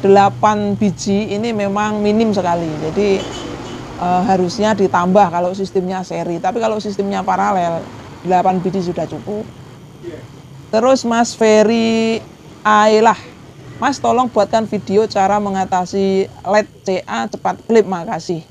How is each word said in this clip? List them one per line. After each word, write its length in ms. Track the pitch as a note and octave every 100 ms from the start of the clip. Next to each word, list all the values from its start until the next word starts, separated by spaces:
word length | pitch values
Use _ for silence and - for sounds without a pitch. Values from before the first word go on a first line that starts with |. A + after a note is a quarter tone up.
| G3
delapan 720 | G3 G3 G3 G#3+ G#3 G3+ G3+
biji 560 | G#3 E3+ - G3 G#3+
ini 160 | G3+ A#3
memang 480 | A3 G3+ G3 G#3+ G#3+
minim 320 | G#3 G#3+ A3+
sekali. 400 | G3+ F3+ E3+ E3+
Jadi, 480 | D3+ D#3 D#3+ G#3 G3 - - - - - - - -
eh, 240 | F3+ F3+ F#3
harusnya 480 | F#3+ F3+ F3 G#3 G#3
ditambah 560 | F#3+ F#3 F3 F#3+ G3
kalau 240 | E3+ F3+ F#3+
sistemnya 480 | F#3+ G3 F3+ F#3 F3+
seri. 320 | E3+ E3+ E3+
Tapi 240 | F#3 A#3
kalau 160 | A3+ G#3+
sistemnya 480 | G#3 G3 G3 G3 F#3+
paralel, 560 | F#3 G3+ G3 E3+ E3 - - - -
delapan 400 | F3 F3+ F#3 F#3
biji 240 | F#3 F#3 F3
sudah 240 | F3 D#3
cukup. 400 | D3+ - G#3 A3 - - - - - F4 - - - - - -
Terus 320 | A3 A#3+ C4 A#3
Mas 240 | A#3 A#3
Ferry 880 | - A3 G#3+ G#3+ A#3 A3+ A3+ A3+ A3+ - - - -
Ailah, 560 | G#3+ G#3+ G#3+ G#3+ A3+ G3+ - - - - - -
"Mas, 160 | B3 C4
tolong 320 | A#3 A3+ B3+
buatkan 400 | A3+ G3+ A3+ A3
video 400 | G#3 - F#3+ A3
cara 320 | G#3+ F#3+ G#3
mengatasi 880 | G#3 F#3+ F#3 F#3 F3+ G3 G3 F#3+ F#3+
led 400 | - - G#3 - - -
C 160 | F#3+ -
A 160 | A3 A3+
cepat 400 | - F#3+ F3+ -
klip, 240 | A3+ F#3+
makasih." 560 | F3+ E3+ F3+ - E3 D#3+